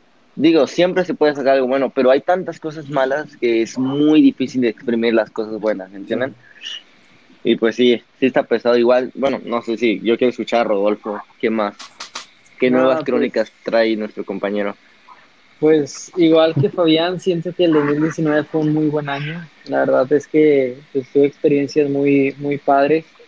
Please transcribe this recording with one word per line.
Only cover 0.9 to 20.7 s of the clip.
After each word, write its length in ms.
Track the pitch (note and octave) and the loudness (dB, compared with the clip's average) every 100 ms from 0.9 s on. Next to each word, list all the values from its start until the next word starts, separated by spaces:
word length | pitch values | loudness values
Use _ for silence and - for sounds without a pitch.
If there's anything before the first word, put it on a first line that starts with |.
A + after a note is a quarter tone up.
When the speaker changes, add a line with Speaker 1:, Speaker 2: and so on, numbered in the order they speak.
| F3+ | 0
Speaker 1:
se 120 | F3+ - | -2 0
puede 200 | D3 C#3+ | 0 0
sacar 200 | C3 C3+ | 2 2
algo 120 | B2 | 2
bueno, 220 | C3+ B2+ | 0 -2
pero 220 | - B2+ | 0 2
hay 100 | C#3 | 2
tantas 400 | D#3+ F#3 F3 - | 2 -2 -4 -10
cosas 260 | D#3+ D#3 C#3 | -12 -12 -6
malas 460 | C#3+ C3 C#3+ D3 - | -2 0 -2 -6 -4
que 260 | A#2+ A2+ | 0 0
es 160 | A2+ - | -2 -4
muy 440 | C3 C#3+ D3+ D#3 | -4 0 2 6
difícil 400 | C#3 - B2+ B2+ | 4 2 -4 -2
de 80 | A#2 | -2
exprimir 440 | - - A#2 A#2 | -4 -4 -2 0
las 160 | A2+ G#2+ | 0 -2
cosas 280 | - G#2+ G#2+ | -4 -8 -6
buenas, 340 | G#2+ G2+ F#2+ | -4 -4 -8
¿entienden? 400 | G2 G2+ A#2+ C3 - _ - | -14 -8 -6 -6 -10 _ -20
Speaker 2:
Sí. 160 | - - _ _ _ _ _ _ - | -16 -16 _ _ _ _ _ _ -2
Speaker 1:
Y 40 | A2+ | 0
pues 180 | A2+ A2 | 0 2
sí, 260 | B2 A2+ _ - | 2 2 _ -4
sí 60 | C3 | -2
está 160 | C#3+ | 0
pesado 340 | - A2+ A#2+ A#2+ | -2 -2 0 2
igual. 340 | A#2 B2+ B2+ - | 4 2 0 -4
Bueno, 260 | C3+ A#2+ | -4 -4
no 180 | G#2 A#2 | -6 -6
sé 160 | A#2 A2 | -4 -2
si 220 | A#2 F#2 | -2 0
yo 180 | F#2+ A#2 | 0 0
quiero 140 | B2+ | 0
escuchar 300 | A#2 G#2+ A#2 | -2 -2 -2
a 20 | |
Rodolfo. 580 | G#2+ G2+ G#2 G#2 G#2+ G#2 - _ | 0 0 0 -2 -6 -10 -12 _
¿Qué 80 | A2+ | -4
más? 260 | A2 G#2 G#2+ - - - - - _ _ - | -2 -4 -6 -20 -20 -18 -18 -20 _ _ -2
¿Qué 140 | B2+ | 0
Speaker 3:
No, 60 | B2+ | 2
Speaker 1:
nuevas 200 | C3 C3 | 2 0
Speaker 3:
pues, 60 | C#3 | -2
Speaker 1:
crónicas 440 | B2 B2 A#2 G#2+ _ | -2 -2 -2 -6 _
trae 340 | - A2+ A2+ G#2+ | -2 0 2 0
nuestro 260 | G#2+ G#2 | -6 -10
compañero? 520 | G2+ G2 G2 G#2 G2+ G2+ _ _ _ - _ _ _ - | -10 -6 -4 -4 -6 -8 _ _ _ -20 _ _ _ -2
Speaker 3:
pues, 500 | D#3 D#3 C#3 - - F#3 | 2 2 0 -8 -10 0
igual 400 | E3 D#3+ D#3+ D#3+ | 4 4 2 2
que 140 | G3+ | -2
Fabián, 500 | - E3 D#3+ E3+ F3+ | 0 2 2 0 -4
siento 340 | F#3+ E3+ F3+ | -4 -4 -4
que 120 | F3+ F3 | -2 2
el 80 | |
dos 100 | D3+ | 2
mil 180 | C#3+ D3 | 0 0
diecinueve 420 | D#3+ D#3 D#3 D3+ D3 | -2 -2 -2 -2 -2
fue 160 | D#3+ | -2
un 120 | D3+ | -2
muy 140 | D3+ D3+ | 0 -2
buen 220 | D3+ C#3+ | -2 -6
año. 360 | C#3 D3 E3 E3 _ - | -8 -8 -12 -16 _ -6
La 140 | C#3 | -2
verdad 300 | C3+ C3+ C3 | 2 2 2
es 120 | D3 - | 0 0
que, 520 | D#3 D#3 C#3 C3 | 2 4 4 0